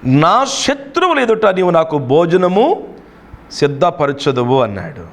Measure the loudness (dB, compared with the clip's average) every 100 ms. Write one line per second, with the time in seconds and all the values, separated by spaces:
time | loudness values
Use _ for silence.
0 | 2 2 4 2 0 -4 -4 -4 -4 -2
1 | 0 0 0 2 2 2 2 2 0 -2
2 | 2 2 4 2 2 2 2 0 -6 -20
3 | -20 -20 -20 -20 -18 -2 -2 0 -2 0
4 | -4 -2 -2 -2 0 2 0 -4 -12 -14
5 | -18